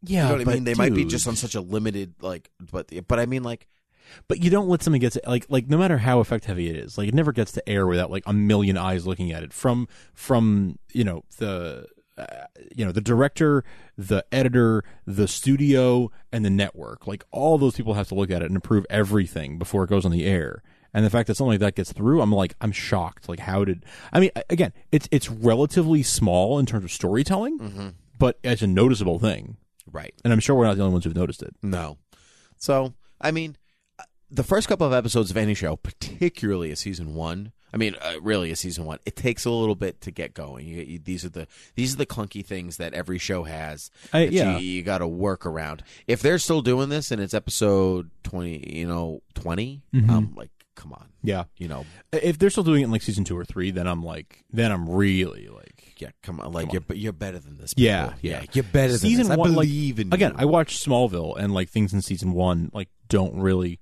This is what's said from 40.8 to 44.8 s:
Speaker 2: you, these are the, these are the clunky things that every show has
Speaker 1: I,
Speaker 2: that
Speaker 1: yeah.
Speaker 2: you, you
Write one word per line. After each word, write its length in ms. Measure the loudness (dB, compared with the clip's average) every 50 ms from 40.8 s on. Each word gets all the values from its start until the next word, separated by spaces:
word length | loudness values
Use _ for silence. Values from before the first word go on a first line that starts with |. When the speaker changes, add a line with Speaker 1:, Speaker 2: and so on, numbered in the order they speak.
| -12
Speaker 2:
you, 160 | -12 -14 -14
these 260 | -10 -8 -8 -8 -8
are 60 | -12
the, 160 | -12 -12 -14 -14 _ -20 -20 _ _
these 200 | -4 -4 -4 -2
are 20 |
the 100 | -4 -6
clunky 380 | -6 -4 -10 -10 -10 -10 -14 -12
things 300 | -10 -10 -10 -10 -10 -12
that 180 | -10 -10 -8 -8
every 240 | -8 -6 -6 -6 -6
show 240 | -4 -4 -4 -4 -4
has 460 | -8 -10 -10 -10 -10 -12 -14 -16 -20 _ _ -20 -2 2
Speaker 1:
I, 140 | 2 2
Speaker 2:
that 60 | 4 4
Speaker 1:
yeah. 260 | 2 2 2 0 -2
Speaker 2:
you, 80 | -2
you 160 | -4 -6 -4